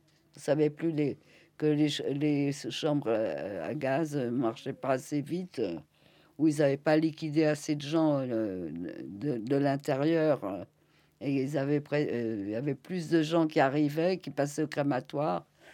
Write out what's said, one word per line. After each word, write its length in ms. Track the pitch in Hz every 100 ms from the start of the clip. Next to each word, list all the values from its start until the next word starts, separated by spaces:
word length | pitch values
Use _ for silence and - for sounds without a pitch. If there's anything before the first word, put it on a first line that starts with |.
| _ _ _ -
on 20 |
savait 320 | - 147 151
plus 220 | 151 165
les, 260 | 151 143 143 _ - _ -
que 80 | 151
les 220 | 147 147
ch-, 200 | 143 -
les 380 | 139 151 143 143
chambres, 560 | 139 113 - 156 147 110
euh, 600 | 110 104 71 90 92 80
à 60 |
gaz, 420 | 143 131 139 156 143
euh, 140 | 120
marchaient 420 | 123 113 - 139
pas 180 | 135 131
assez 300 | 131 - 147
vite, 380 | 143 175 185 131
euh, 180 | 98 80 - _ _ _ _ -
ou 80 | 156
ils 160 | 147
avaient 140 | 143 135
pas 200 | 156 156
liquidé 480 | 160 151 156 151
assez 300 | 151 147 -
de 80 | 147
gens, 380 | 143 165 156 139
euh, 500 | 127 113 107 92 82 82 87 50
de, 360 | 67 98 143 120
de 180 | 113 139
l'intérieur, 880 | 143 143 - 135 156 165 156 123
euh, 200 | 101 95 - _ _ _ _ _
et 140 | 143 135
ils 160 | 135 147
avaient 220 | 139 147
pré-, 280 | 147 147 147
euh, 360 | 117 113 107
il 60 | 98
y 40 |
avait 220 | 110 143 131
plus 320 | - 180 147
de 100 | 165
gens 280 | 151 170 156
qui 100 | 156
arrivaient, 600 | 135 147 147 151 175 185
qui 120 | 143
passaient 320 | 143 143 160
au 60 | 151
crématoire, 760 | 151 143 131 - 143 160 170 - _ -